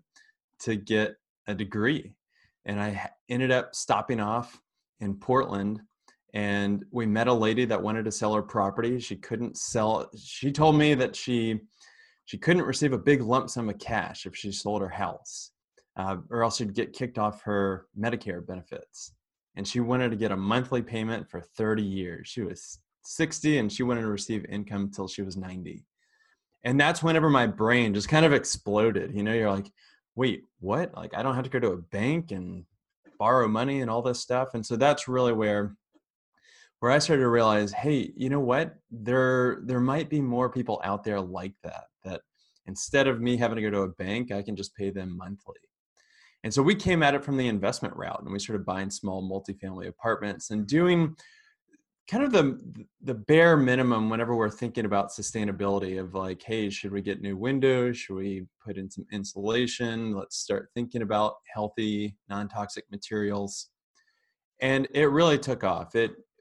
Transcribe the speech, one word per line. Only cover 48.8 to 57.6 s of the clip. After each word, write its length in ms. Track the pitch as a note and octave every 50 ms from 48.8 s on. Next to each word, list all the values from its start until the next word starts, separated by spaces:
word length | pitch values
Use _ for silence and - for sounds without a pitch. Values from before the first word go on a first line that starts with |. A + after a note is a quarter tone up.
| G2 G2+
small 320 | - - - G2 F#2 F#2+
multifamily 680 | F#2+ F#2+ F#2+ G2 F#2+ - G2 G2 - F#2+ F#2 F#2 F#2 F2+
apartments 600 | F2+ - - A2+ A2 - G#2 G#2 F#2 E2 - -
and 140 | A2 G#2+ G#2
doing 520 | G2+ C3+ D#3+ F3 F3+ F3 E3+ E3 D3+ D#3+ - - - _ _ _ _ _ _ _ _ _ _ _ _ _ _ _ -
kind 140 | - A#3+
of 80 | C#4+ C#4
the, 560 | A#3+ F#3 D3+ C3+ B2+ - - - - A2 A2 _ _ _
the 120 | - B2+ B2
bare 420 | A2 G#2 - D3+ D#3+ E3+ E3+ E3
minimum 520 | D3 C3+ B2+ B2 C3 B2+ B2 A#2+ A2 A2 A2
whenever 280 | A2+ A2+ A#2 A2+ A#2+
we're 120 | A#2 A2+ G#2+
thinking 360 | G#2+ - B2 A#2 A#2 A#2+ G#2+
about 260 | G2+ G2+ G2+ - -
sustainability 880 | - - G#2 - - A2+ G#2 G#2 G2 F2 G2+ G2+ G2+ G2 F#2+ F#2 F#2+ F#2+
of 160 | F#2+ F2+ F2+
like, 260 | F#2+ F#2 F#2 F#2 F2
"Hey, 300 | - - A2+ A2+ G#2+ G2+
should 220 | G2+ - - G2+
we 100 | G2 G2+
get 180 | G2 G2+ F#2+ -
new 160 | G2+ G2+ G2
windows? 600 | F#2 G#2+ B2+ C#3 C3+